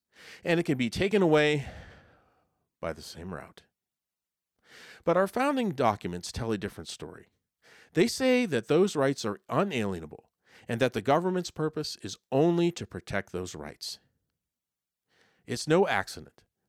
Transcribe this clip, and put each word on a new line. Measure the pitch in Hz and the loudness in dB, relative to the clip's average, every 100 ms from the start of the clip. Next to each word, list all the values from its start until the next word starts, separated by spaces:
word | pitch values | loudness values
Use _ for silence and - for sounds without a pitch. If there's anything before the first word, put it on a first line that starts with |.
| _ - - - | _ -20 -20 -8
and | 175 170 | 0 0
it | |
can | 170 131 | 2 0
be | 117 | 0
taken | - 196 208 | 0 2 4
away | 175 151 151 151 131 - - - _ _ _ _ _ _ _ _ | 6 6 6 2 -2 -12 -18 -20 _ _ _ _ _ _ _ _
by | - | -8
the | - | -8
same | - 82 85 | -12 -14 -12
route. | 80 - - _ _ _ _ _ _ _ _ _ _ _ - - - | -12 -14 -20 _ _ _ _ _ _ _ _ _ _ _ -20 -20 -6
But | - 170 | 0 2
our | 190 | 2
founding | 233 277 269 226 | 0 0 2 0
documents | 135 120 104 90 87 - | 2 2 2 -4 -8 -8
tell | - 113 | -6 -4
a | 107 | -4
different | 98 - 80 | -4 -10 -14
story. | - - - - _ _ _ _ - _ | -14 -14 -16 -20 _ _ _ _ -20 _
They | 156 233 | 0 0
say | - 262 247 233 | 2 2 2 2
that | 127 - | -2 2
those | 151 196 151 | 4 4 2
rights | 135 139 110 | 0 0 -4
are | 101 - | -6 -2
unalienable, | 135 202 135 104 87 78 - _ _ _ - - | 0 0 0 -2 -4 -8 -14 _ _ _ -14 -6
and | 117 | 0
that | 127 | 0
the | 117 | 0
government's | 104 147 185 185 175 | 2 2 2 -2 -4
purpose | - 156 156 151 - | -4 -4 -4 -8 -10
is | - - - | -12 -14 -2
only | 131 165 170 170 | 2 4 4 0
to | - 104 | -2 -8
protect | 92 - 101 - | -12 -6 -6 -4
those | 87 92 80 | -6 -8 -10
rights. | 73 - - - _ _ _ _ _ _ _ _ _ _ _ _ _ _ - | -14 -14 -14 -14 _ _ _ _ _ _ _ _ _ _ _ _ _ _ -10
It's | 123 - | -6 2
no | 165 190 | 2 4
accident | 107 95 - 71 _ _ _ | 0 -2 -8 -16 _ _ _